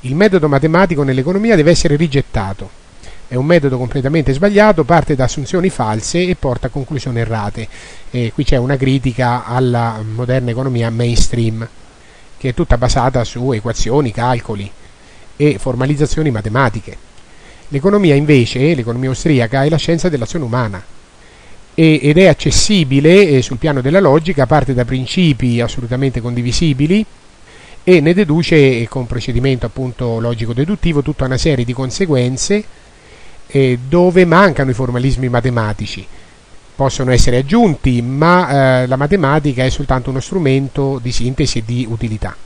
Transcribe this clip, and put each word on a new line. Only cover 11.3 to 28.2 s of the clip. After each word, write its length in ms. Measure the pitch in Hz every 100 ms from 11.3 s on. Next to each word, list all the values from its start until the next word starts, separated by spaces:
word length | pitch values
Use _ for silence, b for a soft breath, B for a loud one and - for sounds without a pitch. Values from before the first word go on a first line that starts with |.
| 120 113 113 117 - - b b b b -
che 120 | 131
è 40 |
tutta 240 | 123 170 120
basata 460 | 123 - 123 127
su 260 | 110 120 127
equazioni, 600 | 113 110 113 - 135 127
calcoli 580 | 107 120 123 - 107 101 - b b b b b
e 220 | - 147 -
formalizzazioni 720 | - 120 131 143 147 - 156
matematiche. 680 | 113 107 117 131 110 - - - - B B B B B
L'economia 440 | 139 165 208 185
invece, 640 | 139 151 143 113 123 143 160
l'economia 320 | 117 120 131
austriaca, 560 | 127 180 139 117 135
è 40 | 143
la 80 | 156
scienza 320 | - 165 185
dell'azione 360 | 147 117 175
umana 360 | 127 123 113 92 - - - - b b b b -
e, 240 | - 160 156
ed 160 | 147 151
è 120 | 190
accessibile, 1000 | 147 - - - 208 143 139 151 190 190
eh, 140 | 135
sul 160 | - 123
piano 220 | 156 139
della 180 | 127 180
logica, 480 | 175 147 160 160 127
parte 260 | 151 131
da 120 | 123
principi 760 | 123 131 127 - 175 127 127 117
assolutamente 600 | 117 - 120 127 135 123
condivisibili 840 | 117 120 120 107 170 131 147 202 214 - - - B B B B
e 180 | - 180
ne 140 | 147
deduce, 680 | 180